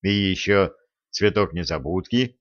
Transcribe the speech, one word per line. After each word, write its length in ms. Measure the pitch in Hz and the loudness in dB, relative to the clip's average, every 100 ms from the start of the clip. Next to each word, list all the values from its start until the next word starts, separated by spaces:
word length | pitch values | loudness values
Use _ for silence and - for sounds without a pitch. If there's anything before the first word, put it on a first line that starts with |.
И 80 | 101 | 0
ещё 640 | 101 98 92 - 101 92 - _ _ _ | 0 0 -2 2 2 2 -2 _ _ _
цветок 420 | - 104 104 98 | 0 0 2 -2
незабудки 840 | 82 82 80 67 92 90 120 123 _ | -2 -6 -6 -4 -6 -2 -2 -2 _